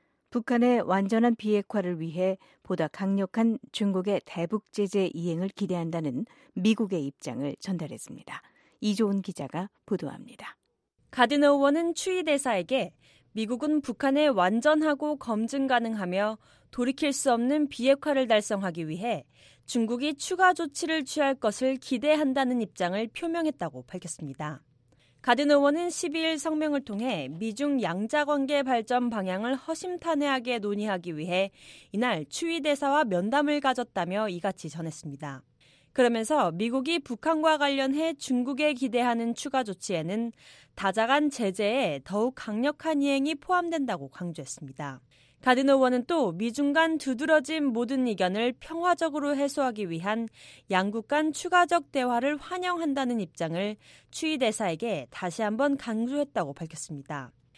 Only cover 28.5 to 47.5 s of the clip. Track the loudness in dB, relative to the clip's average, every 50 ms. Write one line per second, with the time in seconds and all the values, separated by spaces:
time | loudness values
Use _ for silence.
28.5 | 0 0 2 2 0 0 2 2 0 2 2 0 -2 -2 -2 -2 -2 -2 -2 -2
29.5 | -2 -4 -2 -6 -6 -6 -4 -6 -6 -4 -2 0 0 0 2 0 0 -2 -2 -2
30.5 | -4 -2 -2 -2 -2 -2 -2 -2 -2 -4 -4 -6 -6 -6 -4 0 2 0 0 0
31.5 | _ -16 -20 -20 -20 -20 -18 -6 -2 -2 0 0 0 -2 -4 -6 -6 -6 -4 -2
32.5 | -2 -2 0 0 0 2 2 2 2 2 2 2 0 0 0 2 2 2 2 2
33.5 | 0 2 2 0 0 0 -4 -6 -4 -4 -4 -2 -2 -2 -2 -2 -4 -4 -4 -4
34.5 | -4 -4 -10 -12 -10 -8 -8 -8 -8 -10 -12 -12 -12 -10 -10 -10 -10 -12 -16 _
35.5 | _ _ _ _ _ _ _ _ 2 4 4 4 4 2 0 0 2 2 2 2
36.5 | 2 0 -2 0 0 0 0 0 -2 -2 -2 -6 -10 -4 0 0 0 2 4 2
37.5 | 4 4 2 0 2 2 0 0 0 0 0 -2 -2 -4 -4 -2 0 0 0 -2
38.5 | 0 0 2 0 2 0 -2 0 0 2 2 2 2 0 -2 -2 -4 -4 -6 -2
39.5 | -2 -2 -2 -2 -6 -10 -6 -4 -4 -2 -2 -2 -2 -2 -4 -4 -8 _ -20 -20
40.5 | -20 -20 -20 _ _ -2 -2 0 2 2 2 4 4 4 2 2 0 0 -2 -2
41.5 | 0 0 0 0 2 2 0 0 -2 -4 -6 -4 -2 0 0 0 -2 -6 -8 -6
42.5 | -4 0 0 0 -2 _ -2 0 0 2 2 2 2 2 0 0 -2 -4 -2 0
43.5 | 0 0 0 0 -2 -2 -2 -2 -4 -6 -6 -12 -12 -8 -8 -8 -8 -8 -12 -12
44.5 | -12 -12 -12 -14 -10 -8 -8 -8 -8 -12 _ _ _ _ _ _ _ _ 2 4
45.5 | 4 4 6 4 6 6 6 4 2 0 0 0 2 2 2 2 0 -2 -4 -4
46.5 | 0 0 0 2 4 4 4 2 2 -2 -2 -4 -4 -2 2 4 4 4 4 2